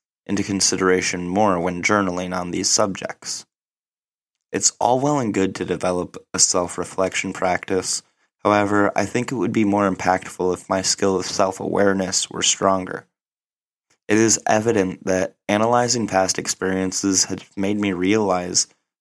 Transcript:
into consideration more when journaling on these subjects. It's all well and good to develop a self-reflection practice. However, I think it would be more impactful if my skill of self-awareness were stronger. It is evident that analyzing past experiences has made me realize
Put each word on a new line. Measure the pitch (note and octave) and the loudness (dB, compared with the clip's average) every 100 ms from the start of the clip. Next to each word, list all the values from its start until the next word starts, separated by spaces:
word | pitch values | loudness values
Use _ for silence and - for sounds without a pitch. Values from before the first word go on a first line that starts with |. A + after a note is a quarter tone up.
| _ _ - | _ _ -4
into | G2 | -4
consideration | G2 G2 - F#2 F#2 F#2 F2 F2+ F2+ | -2 0 0 2 2 2 0 -4 -2
more | F#2+ G#2+ F2+ | 2 2 2
when | F2 F2+ | -2 -2
journaling | E2+ G#2+ F#2+ F2+ F#2 F2+ | 0 2 2 -2 -4 -4
on | F2 | -4
these | F2+ F#2 | -4 0
subjects. | - G#2 F#2 - - - - - _ _ _ _ _ _ _ _ _ _ | 0 0 -2 -10 -10 -12 -12 -14 _ _ _ _ _ _ _ _ _ _
It's | G2+ - - | -2 -2 0
all | A2 B2+ | 0 2
well | C#3+ D3 | 2 0
and | A2+ | 0
good | F#2+ F#2+ - | 2 0 -2
to | |
develop | F2+ F2 F#2 F2+ F2 - - | -4 -2 -2 -2 -4 -10 -8
a | - | 0
self-reflection | - F#2 F2 - E2+ - F#2+ - F#2+ | 2 2 -2 -4 -6 -2 -2 -2 -6
practice. | - F#2 F2+ - F#2+ F2+ - - _ _ _ | -2 -2 -2 -2 -2 -2 -6 -10 _ _ _
However, | G2+ G#2 G2+ G#2 G#2 | 2 2 4 2 2
I | - G2+ | 0 -2
think | B2 A#2+ | -4 -4
it | B2+ | -2
would | F#2+ | 0
be | A2+ | 2
more | G#2 G2+ G2+ | 2 2 2
impactful | F#2 F2+ F#2 - - F#2 | 0 0 0 -4 -4 -2
if | F2+ - | -2 -2
my | F#2+ | -2
skill | F#2 - G2 F#2 | 0 0 0 0
of | F#2 | -2
self-awareness | - F#2+ - - F2+ G2+ F#2+ F#2 - - | 0 0 -2 -4 2 2 2 0 -2 -4
were | - | -2
stronger. | - - G2 F#2+ F2+ - - _ _ _ _ _ _ _ _ _ - | -2 2 2 0 -2 -10 -12 _ _ _ _ _ _ _ _ _ 0
It | G#2+ | 4
is | A2 G2 - | 4 2 2
evident | A2 A2 G#2+ F#2 - - | 2 2 2 0 -2 -2
that | F#2 F#2+ - - | 0 -2 -6 -4
analyzing | G#2 A2+ A#2+ A#2+ B2 G#2 | 0 2 2 2 0 0
past | F#2+ F#2 - | 2 2 0
experiences | F2+ - F#2+ F#2+ F#2+ - G2 F#2+ - | -6 -4 -2 0 -2 0 0 2 0
has | F#2+ - - | -4 -10 -4
made | G2 G#2 | -2 0
me | G2+ | -2
realize | F2 F#2 A2 G2+ F2+ F2+ F2+ - _ _ _ | 0 2 2 2 0 -2 -2 -4 _ _ _